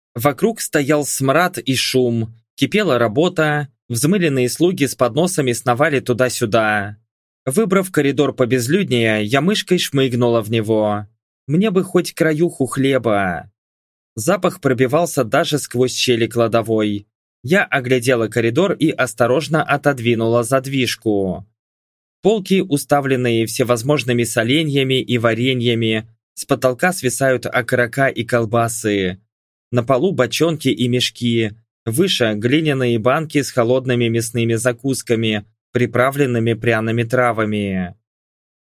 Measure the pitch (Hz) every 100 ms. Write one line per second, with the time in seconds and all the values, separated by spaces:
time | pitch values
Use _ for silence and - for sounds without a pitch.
0 | _ - 131 135 214 220 - 156 143 151
1 | 143 - 135 139 180 185 - 127 - 127
2 | 123 117 113 - _ - 135 202 202 120
3 | 117 107 180 180 151 147 139 _ - 120
4 | 147 202 170 135 123 - 175 151 135 -
5 | 123 113 180 170 131 117 - 120 160 139
6 | 95 123 127 - 117 117 107 107 101 104
7 | _ _ _ _ - 131 226 190 185 -
8 | 139 139 139 - 123 127 117 180 185 123
9 | 113 107 107 135 160 208 - 180 - 139
10 | 135 120 120 117 107 113 104 110 107 104
11 | 104 _ _ _ - 156 220 185 185 185
12 | 170 - 160 151 170 160 127 - 135 131
13 | 113 101 95 82 - _ _ _ _ _
14 | _ - 110 196 185 - 135 123 127 147
15 | 170 - 113 170 170 147 - 120 127 -
16 | - 117 113 117 117 117 110 110 107 101
17 | 101 _ _ _ 123 190 - 135 123 131
18 | 117 123 110 120 113 120 196 139 160 -
19 | 127 - 117 131 139 160 - 143 147 135
20 | 117 113 113 117 113 135 131 139 113 -
21 | 113 104 95 85 95 _ _ _ _ _
22 | _ _ 185 220 185 190 185 143 - 143
23 | 135 131 123 113 113 - 117 120 120 151
24 | 113 120 117 - 113 147 156 139 135 131
25 | - 120 113 113 127 127 117 113 113 110
26 | 110 _ _ - - 135 127 123 180 180
27 | 127 - 135 123 - 127 113 123 120 -
28 | 135 - 117 120 113 117 113 - 110 101
29 | 92 92 _ _ _ _ _ 120 120 131
30 | 175 - 123 - 160 160 131 - 123 123
31 | 120 - 120 117 113 101 _ _ - 113
32 | 190 - 113 107 117 147 160 135 123 117
33 | 107 143 156 147 127 - 113 127 127 120
34 | 117 113 113 120 113 113 120 117 139 127
35 | - 113 113 107 - _ _ 120 123 117
36 | 131 139 139 120 113 113 117 110 113 113
37 | 117 127 123 110 107 104 101 95 90 92
38 | _ _ _ _ _ _ _